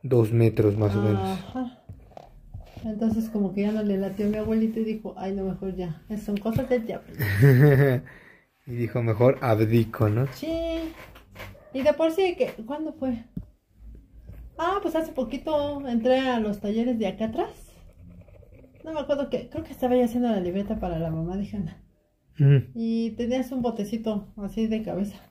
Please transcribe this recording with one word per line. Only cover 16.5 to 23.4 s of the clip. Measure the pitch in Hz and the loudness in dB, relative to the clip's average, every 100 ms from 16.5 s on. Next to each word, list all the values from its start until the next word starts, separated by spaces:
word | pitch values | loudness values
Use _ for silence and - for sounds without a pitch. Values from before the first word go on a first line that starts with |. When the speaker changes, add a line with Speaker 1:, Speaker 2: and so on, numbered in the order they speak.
| 202 | -4
Speaker 2:
talleres | 208 220 240 226 | -4 -2 0 0
de | 196 | -2
acá | 185 220 | -2 -4
atrás. | 226 - - - - - - - - - - - - - - | -2 -6 -8 -20 -20 -20 -20 -20 -20 -20 -20 -20 -20 -20 -18
No | 320 | -8
me | 311 | -6
acuerdo | 285 277 277 | -2 -2 0
qué, | 247 240 | -4 -6
creo | 320 | -10
que | 320 | -10
estaba | 269 254 254 | -4 2 4
ya | 240 | 2
haciendo | 240 240 | 2 0
la | 208 | 0
libreta | 180 190 202 214 | 0 -2 -4 -4
para | 185 165 | -4 -4
la | 165 | -4
mamá | 160 170 190 | -4 -4 -4
de | 202 | -6
Hanna. | 214 160 - _ _ _ _ _ - | -6 -8 -10 _ _ _ _ _ 4
Speaker 1:
Ujú. | 139 139 - | 6 6 4
Speaker 2:
Y | 233 226 226 226 | -6 -2 -2 -2
tenías | 220 240 262 | -4 -2 -2